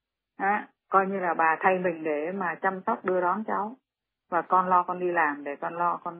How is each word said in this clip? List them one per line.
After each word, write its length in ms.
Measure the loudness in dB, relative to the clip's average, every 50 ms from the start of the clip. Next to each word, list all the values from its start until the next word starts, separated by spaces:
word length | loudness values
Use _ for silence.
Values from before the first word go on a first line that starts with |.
| _ _ _ _ _ _ _ -2
Đó, 180 | 0 0 0 -2 -4 -10 _ _ _ _
coi 160 | 2 2 4
như 140 | 2 0 -2
là 140 | -2 0 0
bà 220 | 2 2 2 2 4
thay 180 | 2 2 2 2
mình 260 | 0 -2 -2 -2 -4
để 280 | -2 -2 -2 -2 -4
mà 220 | -4 -4 -4 -6 -4 -2
chăm 180 | -2 -2 -2 -2 -2
sóc 180 | -4 -4 -2 -2
đưa 160 | 0 0 2
đón 240 | 2 0 0 -2 -2
cháu. 300 | -4 -4 -4 -4 -6 -10 -14 _ _ _ _ _ _ _ _ _ _
Và 120 | -2 -2
con 260 | 2 4 4 4 4 6
lo 140 | 4 4
con 180 | 4 2 -2 -2
đi 120 | -2 0
làm 320 | 2 2 2 2 0 -2 -6
để 120 | -8 -8
con 180 | -6 -8 -6 -4
lo 260 | -2 -2 -2 -2 -2 -6
con 100 | -10 -12